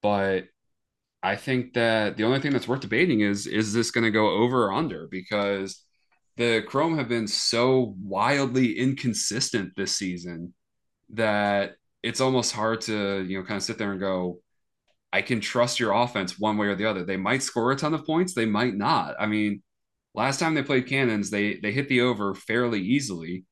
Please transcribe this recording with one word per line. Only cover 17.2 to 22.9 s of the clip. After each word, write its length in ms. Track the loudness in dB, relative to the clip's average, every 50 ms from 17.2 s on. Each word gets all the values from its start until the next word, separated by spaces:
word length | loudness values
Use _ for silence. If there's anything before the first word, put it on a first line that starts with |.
| 0 2 0 0 0
score 300 | -2 -2 0 2 2 2
a 40 |
ton 180 | 2 0 -2 -2
of 120 | -2 -2
points. 280 | 0 2 2 2 2 2
They 120 | 0 0
might 300 | 2 2 2 2 2 0
not. 400 | 0 0 2 2 2 0 -2 -4 -4
I 80 | -2
mean, 360 | 0 0 0 0 0 -2 -4 _ _ _ _ _ _ _ _ _ _ _
last 240 | 0 0 0 2 0
time 160 | 0 0 0
they 80 | 0 0
played 240 | 2 2 0 2
Cannons, 440 | 2 0 0 2 2 2 0 -2 -2
they, 260 | 0 0 0 0 -2
they 160 | -2 -4 -2 -2
hit 160 | -2 -2 2
the 140 | 2 2 4
over 320 | 2 2 0 -2 -4 -4
fairly 460 | -6 -6 -4 -2 0 0 0 0 -2
easily. 640 | 0 2